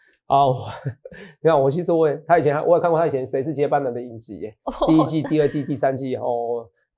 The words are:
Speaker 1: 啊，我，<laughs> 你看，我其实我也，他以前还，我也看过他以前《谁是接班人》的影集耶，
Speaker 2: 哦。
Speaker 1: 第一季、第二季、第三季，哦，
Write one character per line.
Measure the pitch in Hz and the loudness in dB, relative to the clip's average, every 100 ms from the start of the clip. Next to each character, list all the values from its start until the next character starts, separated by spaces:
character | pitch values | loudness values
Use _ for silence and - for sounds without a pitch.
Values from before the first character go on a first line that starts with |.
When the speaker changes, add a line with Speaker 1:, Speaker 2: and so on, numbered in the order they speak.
| _ _ - | _ _ 0
Speaker 1:
啊， | 139 139 | 2 2
我， | 127 101 - 135 - | 0 -6 -10 -10 -12
<laughs> | - - - _ | -16 -20 -20 _
你 | 165 | 2
看， | 151 | 4
我 | 135 | 2
其 | 156 | 0
实 | 175 | 0
我 | 165 156 | 2 2
也， | 143 | 0
他 | - 170 | 2 2
以 | |
前 | 147 | 4
还， | 143 | 2
我 | - 170 | 2 2
也 | |
看 | 175 | 4
过 | 160 | 2
他 | |
以 | 165 | 0
前 | 135 131 | -2 -4
《谁 | 135 | -4
是 | 139 | -4
接 | 139 156 | -2 0
班 | 143 | 0
人》 | 135 | -2
的 | 120 | -6
影 | 123 113 | -10 -14
集 | 113 98 | -16 -14
耶， | 107 - | -14 -12
Speaker 2:
哦。 | - - - | -12 -4 2
Speaker 1:
第 | 160 | 4
一 | 143 | 4
季、 | 156 | 0
第 | 135 156 | 0 2
二 | 143 | 2
季、 | 151 | 0
第 | 135 | -6
三 | 135 - 131 | -2 -2 -2
季， | 135 | -6
哦， | 117 127 120 117 120 110 _ _ | -6 -4 -4 -4 -6 -8 _ _